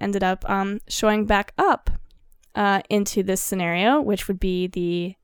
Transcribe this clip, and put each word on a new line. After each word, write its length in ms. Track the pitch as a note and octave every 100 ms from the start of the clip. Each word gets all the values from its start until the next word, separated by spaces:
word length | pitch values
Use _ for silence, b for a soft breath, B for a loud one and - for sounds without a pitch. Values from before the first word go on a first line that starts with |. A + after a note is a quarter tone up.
ended 220 | G3+ G3+
up, 240 | F#3+ F#3+ -
um, 300 | G3 G3 G#3 -
showing 380 | - A3 G#3+ G#3+
back 280 | G#3 - -
up, 320 | F#4 C4+ - - - - _ _ _ -
uh, 260 | G3+ G3 -
into 340 | G#3 G3+ -
this 180 | F#3+ F#3+
scenario, 600 | - F#3+ F3 E3+ G#3 D4
which 260 | A#3+ G3 -
would 120 | F#3+
be 280 | F#3+ F3+ F3+
the 480 | F#3 F3 F3 F3 F#3